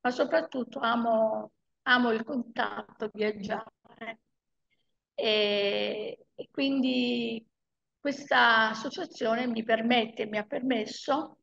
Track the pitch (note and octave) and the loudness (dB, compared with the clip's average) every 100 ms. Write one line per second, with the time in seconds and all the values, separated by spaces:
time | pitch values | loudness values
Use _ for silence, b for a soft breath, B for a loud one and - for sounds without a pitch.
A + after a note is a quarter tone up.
0 | - B3+ C#4 D#4+ D#4+ C4 A#3 C4+ A3+ A#3+ | -2 0 2 2 0 -6 -6 -2 0 0
1 | A#3 A3 A3 G#3+ G#3+ _ _ _ - B3 | 2 2 2 0 -8 _ _ _ 2 4
2 | A#3+ A3 A#3 C#4+ A#3 - G#3+ G3+ A3 - | 4 0 -2 -6 -6 -4 -4 -4 -12 -8
3 | G#3+ G#3+ G#3+ G#3 G3+ G#3+ A#3 _ _ - | -10 -2 -4 -2 -6 -6 -8 _ _ -18
4 | A3+ A3+ _ _ _ _ _ _ _ _ | -16 -16 _ _ _ _ _ _ _ _
5 | _ - A3+ G#3+ G#3 G3+ G3+ G#3 G#3 G#3+ | _ -4 0 2 2 2 0 0 -2 -4
6 | G#3+ - _ - - - C#4 C4+ C4 B3+ | -8 -10 _ -16 -12 -2 0 2 2 2
7 | B3 A#3+ A#3 A3+ _ _ _ _ _ _ | 0 0 -2 -6 _ _ _ _ _ _
8 | C#4+ C#4 - B3+ A#3+ A3+ A3 G#3+ C#4+ - | -6 -6 0 4 6 6 4 0 -8 -8
9 | - - A3+ A3+ B3+ A3+ A3+ A3+ A3+ A#3+ | -10 -4 0 0 0 -2 0 2 4 2
10 | A3 - G#3+ G#3+ G#3 C#4+ B3+ A#3 A3 - | 2 -4 -4 -4 -4 -4 0 0 -2 -8
11 | - C#4+ - - | -2 -2 -2 -12